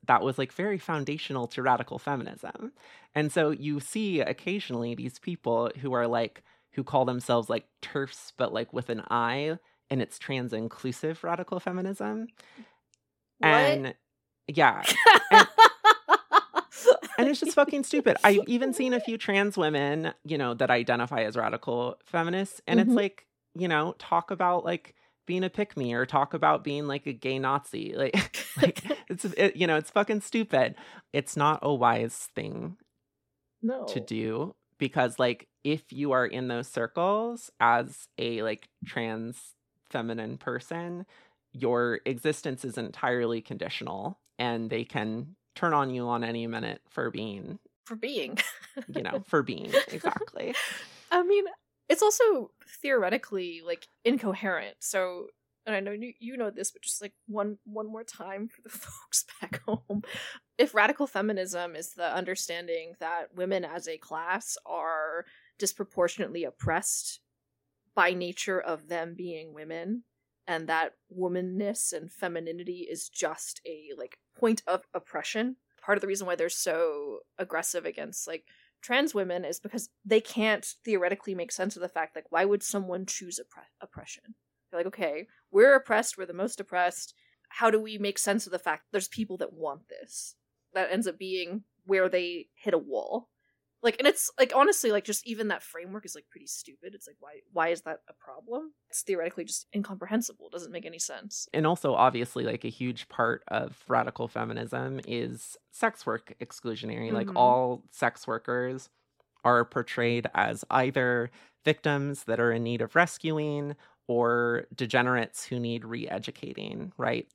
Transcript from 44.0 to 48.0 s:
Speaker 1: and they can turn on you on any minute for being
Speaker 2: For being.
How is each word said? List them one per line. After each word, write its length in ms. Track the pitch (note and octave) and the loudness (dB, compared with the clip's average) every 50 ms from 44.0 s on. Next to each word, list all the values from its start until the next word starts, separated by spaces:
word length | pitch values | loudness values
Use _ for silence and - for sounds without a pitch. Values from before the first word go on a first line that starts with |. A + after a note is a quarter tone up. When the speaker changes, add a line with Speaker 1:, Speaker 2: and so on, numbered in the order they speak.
| G2+ - G3 - _ _ _ - | -8 -8 -10 -12 _ _ _ -6
Speaker 1:
and 320 | A#2+ A#2+ A#2 A2+ A2+ A2 | -4 -2 -2 -2 -4 -4
they 140 | A2+ A2+ A#2 | -4 -4 -4
can 520 | - - B2 G#2+ A2 A2 A#2 C3+ D3+ F#3 _ _ _ - | -4 -6 -4 -4 -4 -4 -6 -8 -10 -14 _ _ _ -8
turn 180 | - F#3 E3+ D#3 | -4 0 2 2
on 160 | D3 C3+ C3 | 2 2 0
you 180 | B2+ B2 A#2+ A#2+ | -2 -4 -2 -2
on 160 | A#2+ A#2 A#2+ | -2 -2 -2
any 220 | A#2 A#2 A#2 A#2 | -2 -4 -4 -4
minute 360 | A#2 A2+ A2+ A#2 A2+ G#2+ - _ _ | -6 -6 -6 -6 -6 -8 -10 _ _
for 220 | _ - B2+ A#2 | _ -4 -4 -4
being 480 | - - A2 A2 G2+ G2 - - - G#3 _ _ _ _ _ | -4 -6 -8 -8 -8 -10 -10 -12 -14 -14 _ _ _ _ _
Speaker 2:
For 100 | - A#3 | -14 -10
being. 420 | A3 | -8